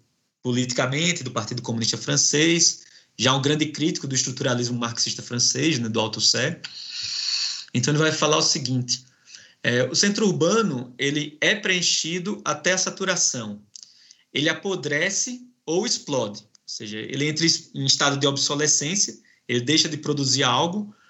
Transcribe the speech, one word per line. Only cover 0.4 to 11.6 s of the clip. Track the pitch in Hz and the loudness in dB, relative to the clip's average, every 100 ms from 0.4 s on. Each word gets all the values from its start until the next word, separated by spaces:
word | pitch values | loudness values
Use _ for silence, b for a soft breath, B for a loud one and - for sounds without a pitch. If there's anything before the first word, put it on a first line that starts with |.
politicamente | 127 123 123 135 127 143 175 170 | -2 0 0 0 0 0 0 -2
do | 123 | -4
Partido | 117 110 123 | -6 -6 -6
Comunista | - 117 113 117 | -4 -2 0 -2
Francês, | - 143 - 143 165 170 165 - B B B - | -2 0 2 4 4 4 2 0 B B B -2
já | 120 135 | 2 4
um | |
grande | 139 151 151 | 2 2 0
crítico | 143 151 - 139 | 0 -2 -2 -4
do | 131 | -2
estruturalismo | - 123 135 120 120 123 | -2 -2 0 0 0 -2
marxista | 117 117 - - | -4 -2 -4 -4
francês, | - 120 - - 156 139 | -6 0 0 2 0 0
né, | 113 | 0
do | 110 | 0
Althusser. | 110 107 - 117 139 175 - B B B B B B B B B B | 0 2 2 2 0 -4 -12 B B B B B B B B B B
Então, | - 131 | -2 2
ele | 151 | 2
vai | 156 | 2
falar | 156 147 156 | 2 2 4
o | |
seguinte... | - 165 127 127 123 - - B B B B B | 2 0 0 -2 0 -4 -6 B B B B B
é, | 120 123 | 0 2
o | 127 165 | 2 2
centro | 202 208 214 | 2 2 2
urbano, | 147 165 220 202 127 123 - | 4 4 4 2 0 -6 -4
ele | 139 151 151 - | -2 0 -4 -2
é | 160 | 0
preenchido | 208 | 0